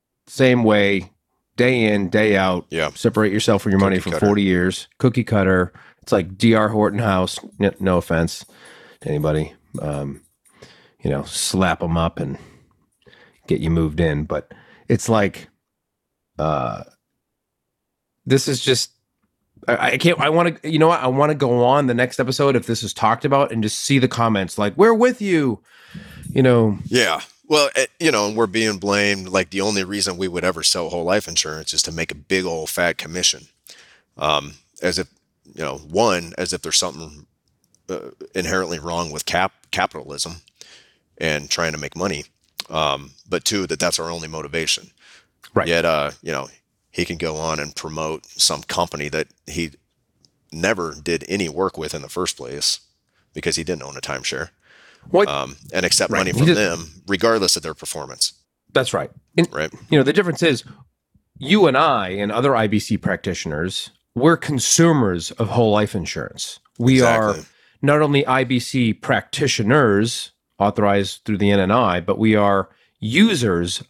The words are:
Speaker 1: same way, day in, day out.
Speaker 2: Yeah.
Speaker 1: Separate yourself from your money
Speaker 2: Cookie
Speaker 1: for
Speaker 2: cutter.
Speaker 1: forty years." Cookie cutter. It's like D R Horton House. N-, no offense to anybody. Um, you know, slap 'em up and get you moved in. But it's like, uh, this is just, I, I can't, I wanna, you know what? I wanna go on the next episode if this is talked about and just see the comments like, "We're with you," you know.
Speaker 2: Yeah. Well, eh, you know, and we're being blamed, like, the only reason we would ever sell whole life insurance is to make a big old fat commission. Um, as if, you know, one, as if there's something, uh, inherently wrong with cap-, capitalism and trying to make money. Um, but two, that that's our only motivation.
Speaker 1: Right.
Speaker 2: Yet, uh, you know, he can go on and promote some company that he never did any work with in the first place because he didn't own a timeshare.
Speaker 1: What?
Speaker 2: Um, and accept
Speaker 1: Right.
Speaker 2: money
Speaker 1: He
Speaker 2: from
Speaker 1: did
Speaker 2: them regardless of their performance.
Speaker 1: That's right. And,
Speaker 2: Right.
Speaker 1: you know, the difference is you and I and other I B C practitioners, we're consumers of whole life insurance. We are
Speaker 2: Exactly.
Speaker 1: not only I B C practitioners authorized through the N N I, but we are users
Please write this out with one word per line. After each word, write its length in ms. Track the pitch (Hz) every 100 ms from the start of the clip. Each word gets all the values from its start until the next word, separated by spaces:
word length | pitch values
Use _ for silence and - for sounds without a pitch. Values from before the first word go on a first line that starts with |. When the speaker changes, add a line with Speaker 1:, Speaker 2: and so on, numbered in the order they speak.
| _ _ _
Speaker 1:
same 360 | - 131 123
way, 480 | 113 104 101 98 87 _ _ _ _ -
day 260 | 123 127
in, 260 | 110 104 92
day 260 | 107 110 98
out. 300 | 95 90 -
Speaker 2:
Yeah. 220 | 80 76 -
Speaker 1:
Separate 360 | 117 107 107
yourself 280 | 104 104 101
from 100 | 110
your 60 | 98
money 180 | 98 92
Speaker 2:
Cookie 120 | 87
Speaker 1:
for 40 | 80
Speaker 2:
cutter. 100 | 101
Speaker 1:
forty 160 | 104
years." 440 | 98 90 90 - - _
Cookie 240 | 127 120 107
cutter. 480 | 107 95 92 90 - - _
It's 100 | -
like 240 | 104 90 95
D 160 | 117
R 160 | 110 107
Horton 300 | 110 107 104
House. 400 | 113 95 92 - - -
N-, 140 | 98 -
no 180 | 95 90
offense 480 | - 82 82 - - - - - - _
to 80 | -
anybody. 440 | 76 76 78 78 - _ -
Um, 420 | 76 71 71 67 _ _ _ _ - _ _ _
you 80 | -
know, 140 | 69
slap 600 | 71 - - 95 92 80
'em 140 | 85 82
up 220 | 82 -
and 180 | 71 67 - - _ _ _ _ _ _ _ _ -
get 120 | 80
you 100 | 78
moved 300 | 82 80 78
in. 240 | 82 73
But 280 | 78 78 - - _ _ -
it's 220 | 120 -
like, 400 | 110 98 - - _ _ _ _ _ _ _ _ -
uh, 440 | 76 76 62 50 - _ _ _ _ _ _ _ _ _ _ _ _ _ -
this 220 | 135 -
is 140 | 127
just, 300 | - 127 - _ _ _ _ _ _ _ -
I, 240 | 120 127
I 60 | 131
can't, 200 | 170 160
I 100 | 143
wanna, 260 | 160 170 156
you 160 | 151 160
know 80 | 160
what? 140 | 170
I 60 | 127
wanna 280 | 131 151 151
go 280 | 131 123 120
on 220 | 143 135
the 60 |
next 260 | 117 123 -
episode 360 | 123 127 143 127
if 100 | -
this 180 | 113
is 100 | 101
talked 320 | - 107 117 147
about 260 | 139 143
and 100 | 113
just 180 | 107 -
see 200 | - 139
the 80 | 127
comments 500 | - 117 104 92 -
like, 200 | 104 98
"We're 160 | 214
with 280 | 226 247 247
you," 400 | 202 170 135 104 _ _ - - - - -
you 120 | 131
know. 380 | 131 120 110 90 -
Speaker 2:
Yeah. 360 | 120 104 78 - _ _
Well, 240 | 151 143 -
eh, 120 | 131 -
you 120 | 160
know, 160 | 113 104
and 100 | 107
we're 100 | 110
being 300 | 107 110 101
blamed, 500 | 101 101 101 98 92
like, 220 | 95 90
the 100 | 98
only 240 | 101 101
reason 320 | 92 104 101 87
we 140 | 95
would 160 | 87 87
ever 180 | 82
sell 260 | - 95 82
whole 140 | 87
life 240 | 85 104 -
insurance 460 | 85 - 78 76
is 80 | 80
to 80 | -
make 200 | 82 82
a 40 | 73
big 300 | 73 95 92
old 240 | 82 78
fat 280 | - 87 80
commission. 500 | 80 87 87 73 - _ _ - _ _ _ -
Um, 360 | 76 73 71 - _ -
as 160 | 90 85
if, 120 | 90 _ _ _ _
you 80 | 76
know, 140 | 76 69
one, 560 | 76 87 117 90 82 -
as 160 | 90
if 80 | 90
there's 160 | 82 -
something, 500 | 92 76 80 73 - _ _ _ _ _ -
uh, 220 | 92 - - -
inherently 460 | 95 82 92 90 82
wrong 320 | 82 85 85
with 140 | 73 -
cap-, 440 | 90 95 - _
capitalism 640 | - 92 78 67 71 82 87 _ _ - - _ _ _ _
and 320 | 80 76 73
trying 240 | - 82
to 40 | 76
make 200 | 73 -
money. 280 | 95 76 - _ _ - -
Um, 420 | 80 76 69 69 _ _
but 160 | 87
two, 240 | - 104 90
that 120 | 80
that's 200 | 87 -
our 100 | 82
only 200 | 85 78
motivation. 640 | 78 73 82 80 - - _ _ - _ _ -
Speaker 1:
Right. 140 | 107 76
Speaker 2:
Yet, 160 | 85
uh, 280 | 82 78 73 -
you 100 | 82
know, 160 | 71 67 _ _ _ _
he 140 | - 87
can 120 | 85
go 180 | 82 78
on 240 | 80 78
and 160 | 73 -
promote 500 | 80 78 78 80 -
some 380 | - - 76
company 460 | - - 85 73 73
that 180 | 78 - _ -
he 240 | 87 82 69 _ _ _ _ _ _ _
never 440 | 78 92 92 82 73
did 300 | 76 82 -
any 220 | 98 85
work 280 | 73 95 -
with 160 | 78
in 80 | 76
the 80 | 67
first 280 | - 90 -
place 420 | 64 71 - - _ _ _ _ _
because 240 | 76 80 80
he 60 | 82
didn't 180 | 85
own 140 | 67 69
a 40 |
timeshare. 480 | - 67 - 65 82 _ _ _ - _ -
Speaker 1:
What? 180 | 175 208
Speaker 2:
Um, 300 | 71 65 69 -
and 120 | 80 90
accept 260 | - 92
Speaker 1:
Right. 80 | 101
Speaker 2:
money 120 | 92
Speaker 1:
He 60 | 101
Speaker 2:
from 100 | 156
Speaker 1:
did 80 | 160
Speaker 2:
them 460 | 98 85 82 85 90
regardless 500 | 98 113 113 92 90
of 60 |
their 100 | 78
performance. 580 | 76 - 80 67 65 - - _ _ _
Speaker 1:
That's 220 | 139 123
right. 180 | 92 67 - _ -
And, 140 | 170
Speaker 2:
Right. 220 | - 80 - -
Speaker 1:
you 80 | 151
know, 60 |
the 100 | 131
difference 280 | 156 180 147
is 220 | 170 127 - - - _ _ _ _ _
you 300 | 131 208 175
and 100 | 131
I 320 | 160 123 92
and 220 | 95 104
other 240 | 107 139 120
I 120 | 110
B 120 | 104
C 160 | - 98
practitioners, 920 | - 92 - 85 82 76 90 - - _ _ 120
we're 220 | 147 160
consumers 920 | - 139 - - 170 151 107 87 -
of 180 | - 107
whole 220 | 120 113
life 220 | 104 104
insurance. 640 | 101 80 - 60 - - - _ -
We 220 | 123 131
are 300 | 120 113 107
Speaker 2:
Exactly. 180 | 92 78 _ _ _
Speaker 1:
not 200 | 139 151
only 240 | 151 143 -
I 200 | 127 135
B 140 | 127
C 340 | - 135 113
practitioners 1400 | 101 - 117 - - 139 - 107 147 120 101 117 - - _ _ _
authorized 680 | 101 104 104 101 95 - -
through 140 | 101
the 120 | 101
N 80 | 101
N 120 | 95
I, 280 | 117 110 87
but 180 | 82 95
we 180 | 110 107
are 340 | 101 98 95 _ _ _
users 800 | 107 143 226 175 117 85 87 -